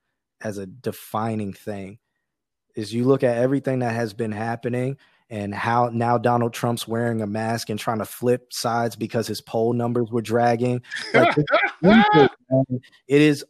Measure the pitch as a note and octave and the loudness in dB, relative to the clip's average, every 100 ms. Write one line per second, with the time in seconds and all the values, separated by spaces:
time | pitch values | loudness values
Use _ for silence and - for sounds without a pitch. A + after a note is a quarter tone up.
0 | _ _ _ _ A2 G2 F#2+ - A2 - | _ _ _ _ -10 -10 -12 -10 -8 -8
1 | - G#2+ A2+ A2 G2+ F#2 - G2+ G2 G#2+ | -6 -4 -2 -4 -6 -8 -12 -12 -12 -18
2 | _ _ _ _ _ _ _ - G2+ A2+ | _ _ _ _ _ _ _ -10 -6 -2
3 | B2+ C3+ B2+ A#2 C3 C#3 C3+ C3 A#2+ A#2 | 2 4 2 2 0 0 -2 -2 -2 -2
4 | A#2 G#2 A2+ G#2+ A2+ A#2 B2 B2 B2+ C#3+ | -4 -4 -6 -4 -6 -6 -4 -4 -4 -6
5 | _ _ - A2 G2+ G2+ A#2+ A#2+ A#2+ A#2 | _ _ -12 -8 -6 -4 0 0 0 0
6 | A#2 A#2+ A#2+ A#2+ A#2+ - A#2+ A#2 - A2+ | 0 2 2 2 0 -2 -4 -4 -4 -4
7 | A#2+ A2+ G#2 G#2+ A2+ A#2 - G#2 - A2+ | -2 -2 -4 -4 -4 -4 -4 -6 -4 -4
8 | - - B2 B2 _ - A#2+ A#2 A#2 - | -4 -4 0 0 _ -6 -4 -2 -2 -4
9 | G#2+ A#2+ G#2+ G#2 - A#2 A2+ A#2+ A#2+ A#2+ | -6 -4 -4 -6 -6 -2 0 0 -2 -2
10 | A2 A#2 G#2+ A#2 A#2+ A#2 B2 B2 - - | -2 -4 -2 2 2 2 0 -4 -6 -12
11 | - - F4 D3+ - D4 F#4+ - F3+ - | 0 2 4 2 0 0 0 2 6 6
12 | G#4 - F#4+ - - C3 C3+ B2+ - _ | 8 6 4 2 -2 0 0 -4 -8 _
13 | - C#3+ D3+ C#3+ | 2 6 6 4